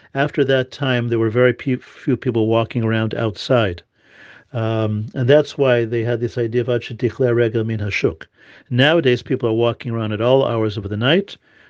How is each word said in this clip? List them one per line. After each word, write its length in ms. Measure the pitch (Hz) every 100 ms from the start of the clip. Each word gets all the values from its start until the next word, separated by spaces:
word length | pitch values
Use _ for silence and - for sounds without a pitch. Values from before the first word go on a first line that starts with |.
| -
After 300 | 135 147 -
that 260 | 135 135 127
time, 380 | - 135 123 120
there 100 | 113
were 120 | 113
very 240 | 117 127
pe-, 240 | 120 139 127
few 400 | - - - 123
people 300 | 131 117 110
walking 360 | 113 113 120
around 320 | 110 113 110 117
outside. 640 | 113 101 - 127 104 87 _ _ _ - - - _
Um, 560 | 123 110 110 110 107 107 -
and 140 | 123
that's 280 | 147 151 -
why 280 | 135 120 117
they 180 | 117
had 160 | 113 117
this 180 | 117 -
idea 240 | 117 120
of 80 | 117
"Ad 120 | 120
shetichle 520 | - 110 120 - 127
regel 300 | 117 117 113
min 160 | 110 110
hashuk." 460 | 104 - 117 - - _ - - -
Nowadays, 540 | 123 139 170 135 120
people 260 | - 131 117
are 40 |
walking 400 | 113 117 113 123
around 180 | 113 107
at 100 | 107
all 240 | 120 135 123
hours 320 | 117 110 101
of 120 | 98
the 80 | 104
night. 400 | 123 175 202 - _ _ _